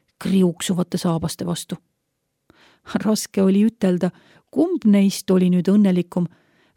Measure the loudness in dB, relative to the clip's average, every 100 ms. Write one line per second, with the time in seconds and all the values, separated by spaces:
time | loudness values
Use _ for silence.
0 | _ _ -2 2 2 0 -4 -4 -4 -4
1 | -2 -2 -4 -6 -6 -6 -8 -14 _ _
2 | _ _ _ _ _ _ _ _ -10 -6
3 | -2 -2 -4 -2 2 2 0 0 -2 0
4 | -2 -6 _ _ _ -2 -2 0 2 4
5 | 2 0 0 2 2 0 2 2 4 2
6 | -2 -4 -6 -8 _ _ _